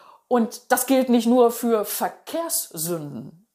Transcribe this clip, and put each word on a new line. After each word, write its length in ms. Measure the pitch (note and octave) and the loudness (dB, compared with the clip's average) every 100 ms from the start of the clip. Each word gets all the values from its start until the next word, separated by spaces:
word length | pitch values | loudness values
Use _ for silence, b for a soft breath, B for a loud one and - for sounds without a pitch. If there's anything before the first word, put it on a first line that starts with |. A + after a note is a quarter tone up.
| b b - | b b -2
Und 420 | B3 A3 - - | 0 0 -6 -2
das 160 | B3 - | -2 2
gilt 220 | C4 B3+ | 2 4
nicht 180 | A#3+ A3+ | 2 4
nur 240 | B3+ A#3 | 4 4
für 340 | A#3 A#3+ A3 | 2 0 0
Verkehrssünden. 1600 | G3+ - F3+ - - D#4+ E4 - - E3+ E3 E3+ D3 B2 C#3+ E3 G#3+ | -2 -4 -6 -6 -8 -6 -4 -6 -6 -8 -6 -6 -8 -12 -14 -18 _